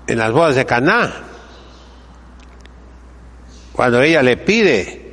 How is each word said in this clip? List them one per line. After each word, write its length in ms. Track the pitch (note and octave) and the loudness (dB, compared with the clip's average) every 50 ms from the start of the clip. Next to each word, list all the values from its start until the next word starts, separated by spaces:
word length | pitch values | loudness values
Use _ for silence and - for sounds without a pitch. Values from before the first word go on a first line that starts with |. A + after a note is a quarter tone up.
| - - | -8 -6
En 100 | A2+ A2+ | -4 -2
las 140 | A2 A2+ A2+ | -2 0 0
bodas 240 | D3+ E3+ D#3 C3 | 2 2 2 2
de 100 | C3 B2+ | 0 0
Caná, 460 | - B2 A#2+ B2+ E3 G#3+ A#3+ G3 - - - - - - - - - - - - - - - - - - - - - - - - - - - - - - - - - - - - - - - - - - - - - - - - - - - - - - | 0 0 0 0 0 0 0 -2 -4 -6 -12 -18 -20 -20 -20 -20 -20 -20 -20 -20 -20 -20 -20 -20 -20 -20 -20 -20 -20 -20 -20 -20 -20 -20 -20 -20 -20 -20 -20 -20 -20 -20 -20 -20 -20 -20 -20 -20 -20 -20 -20 -20 -20 -20 -20 -20 -20 -20 -20 -20 -12 -6
cuando 300 | - B2 B2 A#2+ A#2+ C3+ | -2 0 2 2 2 4
ella 220 | D#3+ E3 D3+ C3 | 4 4 4 2
le 140 | B2+ A#2+ - | 2 2 0
pide 640 | - - G#3 A#3 G#3+ F3 B2+ G2 F2 - - - - - | 0 0 0 2 2 2 2 0 -2 -4 -10 -16 -20 -20